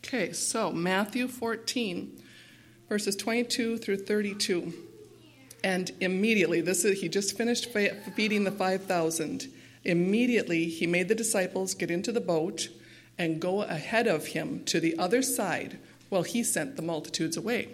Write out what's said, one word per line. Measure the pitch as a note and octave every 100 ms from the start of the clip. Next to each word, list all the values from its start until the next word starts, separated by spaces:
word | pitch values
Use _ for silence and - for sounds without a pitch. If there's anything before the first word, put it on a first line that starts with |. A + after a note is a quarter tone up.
| -
Okay, | B3 E3+
so | - - A3+ F#3+
Matthew | D#3+ F3+ F#3 G#3 B3 B3
fourteen, | - A#3 A3 - B3+ A3 F3 - - - - - - - - -
verses | G#3 G#3 F#3+
twenty-two | - A#3 A#3+ - A3+ A3+
through | - G3
thirty-two. | G3 G#3 G3+ G3+ - F3+ D#3+ - - - - - - - - -
And | F#3+ F#3 F3+ -
immediately, | F#3 F#3 A3 G#3+ E3 E3+
this | E3 - G#3+
is, | G3
he | E3+
just | G3 G3+ -
finished | A#3 A#3 -
fe-, | G#3+ G3+ - - G3+
feeding | G#3+ G#3
the | G3
five | G3 F#3 F#3+
thousand. | F#3+ F3+ E3 E3 D3+ C3+ - - - -
Immediately, | - E3+ F3+ G#3+ B3 A3+ - E3 E3
he | - E3+
made | F3 F3+
the | -
disciples | G#3+ G3+ F#3 F#3+ F#3+
get | - E3+
into | F3 -
the | G#3+
boat | F3+ E3 E3+ G#3 - - - - - -
and | E3+ D#3
go | F3+ G3
ahead | - D#3 - A3+ A3+
of | D#3 -
him | D#3+ D#3+ E3+ -
to | E3+
the | E3 D#3+
other | F3+ A#3+
side | C4 - G3 C#3 - - - - -
while | F#3+
he | E3 A#3+
sent | A#3 - C#3 -
the |
multitudes | E3 D#3+ D#3 - D#3+ F3+
away. | F3+ A#3 -